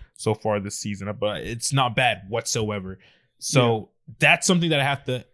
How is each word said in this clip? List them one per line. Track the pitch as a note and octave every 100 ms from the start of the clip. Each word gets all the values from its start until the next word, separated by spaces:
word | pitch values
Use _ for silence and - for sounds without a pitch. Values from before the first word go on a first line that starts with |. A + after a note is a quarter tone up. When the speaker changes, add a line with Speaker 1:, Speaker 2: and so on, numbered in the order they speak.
| - -
Speaker 1:
so | -
far | G#2+ A2 G#2
this | G2 -
season, | G#2+ G2 G2 G#2
but | G#2 F2+
it's | D#2 A#2 -
not | C#3 B2
bad | A2 B2 G2 G2
whatsoever. | A#2 - A#2+ G#2+ G#2 F#2+ F#2+ _ _ _ _
So | - C3+ A#2+ A2 - _ -
Speaker 2:
Yeah. | A2+
Speaker 1:
that's | D3 E3+ -
something | F3+ E3+
that | D3
I |
have | C#3 C#3
to | - B2 -